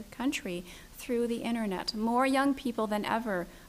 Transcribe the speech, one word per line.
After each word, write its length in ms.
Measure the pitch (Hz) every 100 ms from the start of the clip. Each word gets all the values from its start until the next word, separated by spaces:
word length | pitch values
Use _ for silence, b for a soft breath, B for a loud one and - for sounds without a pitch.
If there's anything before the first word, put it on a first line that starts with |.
| 214
country 540 | - 247 - 202 175 180 B B -
through 300 | - 240 240
the 160 | 233
internet. 500 | 226 233 220 185 -
More 320 | 220 226 240 269
young 280 | 269 277
people 340 | 269 254 226 220
than 180 | 208 202
ever 420 | 220 240 185 170 B